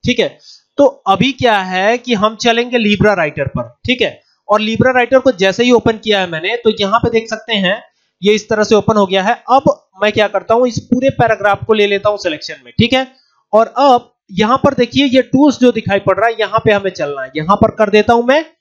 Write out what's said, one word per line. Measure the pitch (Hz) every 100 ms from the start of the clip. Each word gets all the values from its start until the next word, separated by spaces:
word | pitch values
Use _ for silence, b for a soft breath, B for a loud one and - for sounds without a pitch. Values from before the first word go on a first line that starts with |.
| -
ठीक | 247
है, | 165 - b b b -
तो |
अभी | 285 - - 196 262
क्या | - 247 208
है | 185 185 202 247
कि | 240
हम | 220 214 220
चलेंगे | 240 233 240 247
Libra | 208 208 208 190
writer | 151 147 135
पर। | 131 117 _ -
ठीक | 247
है, | 175 - _ _ -
और | 214
Libra | 214 226 254
writer | 254 240 262
को | 262
जैसे | 190 190 185
ही | 247
ओपन | 233 226
किया | 220 214 202
है | 180
मैंने | 160 180 233
तो | 220 214
यहां | 196 226
पे | 233
देख | 226 226
सकते | 220 -
हैं | 214 185 220 - _ _ _
ये | 196
इस | 214 -
तरह | 214
से | 208
ओपन | 214 196 214
हो | 190
गया | 190
है। | 190 - -
अब | 262 294 - _ 185
मैं | 208
क्या | 214 202
करता | 196 170
हूं, | 226 254
इस | 226
पूरे | - 254 269
paragraph | - 233 202 202 202
को | -
ले | 220 202
लेता | 202 208
हूं | 208
selection | 180 151 - 147
में। | 120 -
ठीक | 233
है, | 262 262 _ _ _ _
और | 214 226
अब | - 277 240 240 _ _
यहां | 190 214 262
पर | 285
देखिए | 277 233 233 277
ये | 254
tools | 247 262 294 -
जो | 247
दिखाई | 220 214 196
पड़ | 190 190
रहा | 226
है | 220
यहां | 202 220
पे | 226
हमें | 202 196
चलना | 185 147 143
है। | 131 147
यहां | 156 208
पर | 220
कर | 220 208
देता | 214 214
हूं | 233
मैं | 240 294 320 _